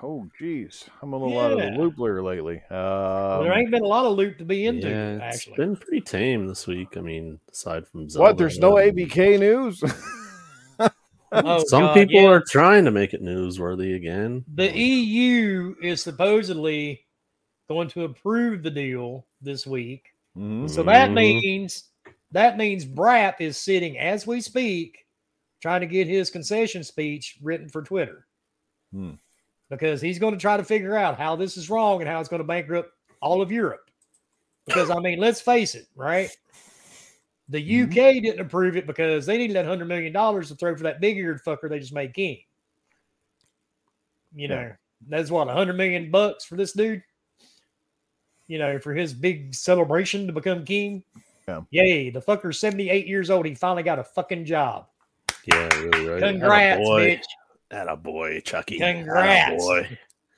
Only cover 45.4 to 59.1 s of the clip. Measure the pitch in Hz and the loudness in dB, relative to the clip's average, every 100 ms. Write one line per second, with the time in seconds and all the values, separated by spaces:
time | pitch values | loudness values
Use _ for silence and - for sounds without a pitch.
45.4 | 139 139 190 180 190 180 165 185 208 - | 0 0 -2 0 -2 -2 2 2 2 -2
46.4 | - 170 196 196 220 214 - _ _ _ | -10 -6 -4 0 -2 -2 -10 _ _ _
47.4 | _ _ _ _ _ _ _ _ _ _ | _ _ _ _ _ _ _ _ _ _
48.4 | - 160 143 143 147 147 170 123 175 160 | -12 -4 -4 -4 -6 -6 -6 -2 -2 -2
49.4 | 135 127 - 180 160 165 190 202 196 160 | -8 -6 2 4 4 2 0 -4 -4 -4
50.4 | 190 180 151 202 202 202 - - _ _ | -4 -4 -2 -2 -2 -8 -14 -20 _ _
51.4 | - 82 85 160 185 165 127 123 - 202 | -12 -12 -2 4 4 4 -2 -6 -2 -2
52.4 | 180 151 214 196 196 196 185 196 175 185 | -2 -4 -4 -2 0 0 0 -4 0 0
53.4 | 160 135 180 180 175 147 123 - 180 175 | 0 -4 -2 0 -2 -2 -4 -6 -6 -6
54.4 | 156 160 135 110 - _ _ _ - - | -2 0 0 -4 -12 _ _ _ -10 -8
55.4 | - 82 85 82 82 82 80 85 196 190 | 0 0 2 0 0 -2 -2 0 0 2
56.4 | 202 208 196 190 208 - 208 170 - - | 4 6 6 4 2 4 4 2 -6 -20
57.4 | _ _ - 104 87 76 80 80 80 78 | _ _ -16 -10 -8 -8 -8 -8 -6 -6
58.4 | - - - 165 175 170 156 | -8 -8 -6 -4 -2 -4 -2